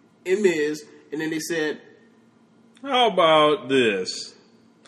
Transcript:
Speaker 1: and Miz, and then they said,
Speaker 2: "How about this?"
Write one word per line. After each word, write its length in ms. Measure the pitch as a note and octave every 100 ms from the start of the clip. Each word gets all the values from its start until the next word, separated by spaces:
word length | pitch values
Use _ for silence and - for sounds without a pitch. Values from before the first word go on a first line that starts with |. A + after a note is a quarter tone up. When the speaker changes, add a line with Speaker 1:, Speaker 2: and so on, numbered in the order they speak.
| _ _ -
Speaker 1:
and 160 | F#3+
Miz, 420 | G#3 E3 D3+ D3+ - - -
and 80 | D3
then 100 | D#3
they 80 | D#3+
said, 420 | - E3+ D#3 B2+ - - _ _ _ _ _ _ _ _
Speaker 2:
"How 240 | C#4 B3+ A#3+
about 600 | F#3 E3 D#3 D3+ D3 B2+
this?" 680 | C3+ A#2+ G2 F2+ - - - _ _ _ _